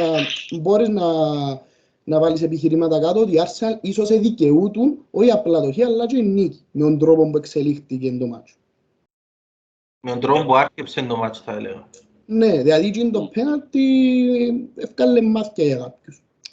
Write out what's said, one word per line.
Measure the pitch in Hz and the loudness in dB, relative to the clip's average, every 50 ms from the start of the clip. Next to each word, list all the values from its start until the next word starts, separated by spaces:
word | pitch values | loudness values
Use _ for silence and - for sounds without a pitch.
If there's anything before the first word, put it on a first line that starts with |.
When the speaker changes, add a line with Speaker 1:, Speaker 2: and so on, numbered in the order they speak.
| 170 160 160 151 143 135 - - - - 160 165 | -2 0 0 -2 -2 -4 -6 -10 -10 -10 -10 -6
Speaker 1:
μπορείς | 156 185 202 208 233 214 | -2 0 2 2 2 0
να, | 214 196 175 170 165 160 156 156 151 147 143 139 135 131 - _ _ _ _ _ _ _ _ | 0 0 0 0 0 0 0 -2 -2 -4 -4 -6 -8 -10 -14 _ _ _ _ _ _ _ _
να | - 156 156 | -2 0 2
βάλεις | 160 165 160 156 | 2 2 2 0
επιχειρήματα | 165 151 160 151 147 156 156 165 165 160 156 151 | -2 -4 -4 -2 -2 0 0 0 0 0 0 0
κάτω | 151 170 185 220 | 0 0 0 0
ότι | 226 196 | 0 2
η | 165 - | 2 0
Arsenal | - - - - 226 220 220 - | 0 0 -4 -6 -6 -4 -4 -4
ίσως | - 190 196 214 214 208 | -6 -6 -4 -2 0 2
σε | 220 | 2
δικαιούτουν, | 220 208 233 - - 156 143 147 165 196 208 208 220 247 294 285 - - _ | 2 2 0 0 2 2 4 4 4 2 0 0 0 0 0 -2 -2 -8 _
όχι | - - 220 247 | -2 2 2 4
απλά | 220 - - 170 165 160 | 4 2 0 0 0 0
το | 147 139 | 0 -2
χ, | 135 202 | -2 0
αλλά | 247 247 226 226 240 | 0 0 0 0 -2
και | 226 269 254 | -2 -2 0
η | 220 | 0
νίκη, | 202 196 202 190 156 - - _ _ | 0 0 0 0 -2 -4 -8 _ _
με | - - | -4 0
τον | 151 151 156 143 | 0 2 2 2
τρόπο | 151 160 160 160 156 156 | 4 4 4 4 4 2
που | 151 151 | 0 -2
εξελίχθηκε | 147 - - 151 143 147 139 143 - - 135 127 131 131 123 123 | -6 -4 -6 -4 -2 -2 -2 -4 -6 -10 -8 -6 -6 -6 -4 -4
το | 127 120 | -6 -8
μάτς. | 117 113 - _ _ _ _ _ _ _ _ _ _ _ _ _ _ _ _ _ _ _ _ _ _ _ _ _ _ _ _ _ _ _ | -8 -10 -16 _ _ _ _ _ _ _ _ _ _ _ _ _ _ _ _ _ _ _ _ _ _ _ _ _ _ _ _ _ _ _
Speaker 2:
Με | - 127 | -10 -8
τον | 123 120 | -6 -4
τρόπο | 127 135 143 156 160 | -2 0 0 0 2
που | 135 131 | 2 4
άρκεψε | 135 139 - - - 143 - - 143 | 2 2 2 -2 -10 -16 -10 -8 -8
το | 131 120 120 | -6 -4 -4
μάτς, | 117 113 110 110 - | -4 -4 -6 -8 -10
θα | - - | -12 -12
έλεγα. | 107 107 107 98 95 98 - _ - - _ _ _ _ _ | -10 -10 -10 -10 -12 -14 -18 _ -20 -20 _ _ _ _ _
Speaker 1:
Ναι, | - 220 226 226 220 180 143 | -4 0 2 4 4 2 4
δηλαδή | 127 147 156 156 175 208 | 4 4 4 4 2 0
και | 196 226 240 233 | -2 -2 -2 -2
το | 214 202 - - - | -2 -2 -4 -4 -4
πέναλτι, | 220 247 294 294 294 294 - - 269 269 262 262 262 262 254 254 254 247 247 247 240 240 240 240 247 240 - - | -4 -2 -2 -2 -4 -4 -4 0 0 2 4 4 4 4 4 2 2 2 2 2 0 0 -2 -2 -4 -6 -10 -12
ε, | - | -14
ευκάλε | - - - - 254 254 247 240 | -14 -12 -4 0 2 4 4 4
μάτια | 226 220 220 220 214 214 - - 160 | 4 2 2 0 -2 -4 -4 -2 0
για | 143 135 123 | 0 0 -2
κάποιους. | 123 123 - _ _ - 139 _ _ _ _ _ - - | -6 -10 -16 _ _ -20 -20 _ _ _ _ _ -20 -20